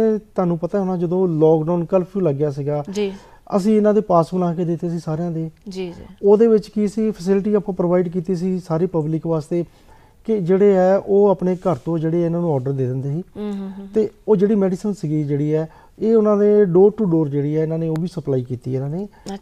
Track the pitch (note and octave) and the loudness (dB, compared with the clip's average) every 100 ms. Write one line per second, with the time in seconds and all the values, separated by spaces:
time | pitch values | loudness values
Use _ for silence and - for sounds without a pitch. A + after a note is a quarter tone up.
0 | A3 G#3+ - - F3 E3+ E3+ G3+ F#3 F3+ | 2 0 -4 -2 0 -2 -2 -2 -2 -2
1 | F3 F3+ F#3+ D#3 D#3 D#3+ D#3 F3 E3 F#3+ | -2 0 0 2 4 4 2 -2 0 0
2 | F3 G3+ F3 C#3 D3+ C#3 C#3+ D3 D3 G3 | 0 -2 -2 0 -2 -4 -4 -4 -6 -6
3 | G3+ G3 - - - G3+ G3 G#3+ G#3 G#3 | -6 -8 -18 -20 -6 -2 2 4 4 2
4 | G#3 F3 D#3+ F#3 F3+ E3 E3+ E3 F3 E3+ | 2 2 2 -2 -2 -2 -4 -4 -4 -6
5 | D#3+ D#3 F3 D#3+ D#3+ - G#3 F#3 F3+ F3 | -6 -6 -6 -6 -8 -12 -14 -12 -12 -12
6 | - F#3 G3+ G#3 A#3 G#3+ - G#3+ G#3 A3 | -20 -2 4 6 6 4 0 -2 -2 -2
7 | A3 F#3+ E3+ G3 G#3 G#3 F#3+ F#3 F3 F3+ | -4 -2 0 0 0 -2 -2 -2 0 0
8 | F3+ F3+ E3+ F3+ F#3 F#3 - D#3+ F3+ E3 | 0 -4 -4 -4 -4 -4 -4 -2 -2 -2
9 | D3+ D#3 E3 D#3+ C#3+ F3 E3 _ - - | -2 -4 -2 -4 -2 -4 -6 _ -20 -20
10 | _ _ - A3 E3+ F#3+ G3+ F#3+ F#3 G3 | _ _ -4 -2 2 4 4 4 4 2
11 | - G3 G3+ F#3 F3+ F3+ F#3+ D3+ - E3 | 2 4 4 2 0 -2 -2 -4 -4 -4
12 | D#3+ F3 E3+ E3+ E3+ C#3 C3 C#3 B2+ C3 | -2 0 0 -2 -2 -2 -2 -4 -4 -4
13 | C#3 D3+ F#3 - G#3 G3+ F#3+ G3 G3 G#3+ | -4 -6 -8 -10 -8 -8 -10 -12 -6 -2
14 | G#3+ - - G#3+ G3+ A3 F#3+ F#3 G#3+ G3 | -2 -4 0 2 2 2 0 -2 -4 -4
15 | D3+ D3+ C#3+ C#3+ D3+ D#3 D#3+ - - - | -4 -2 -2 -2 0 -2 -4 -12 -20 -4
16 | G#3+ A3+ G#3 G3+ G#3 G#3 G3+ E3+ G3+ G#3 | 2 4 4 4 4 4 4 6 6 4
17 | G#3 E3 D3+ C#3+ C#3+ D3+ D#3 D#3+ E3 D#3 | 0 0 0 -2 -2 -2 -2 -2 -4 -4
18 | F3 - - C3 B2+ B2+ B2+ C3 C#3 E3 | -6 -6 -4 -4 -4 -8 -6 -6 -6 -6
19 | G3+ - - G3 | -10 -12 -14 -10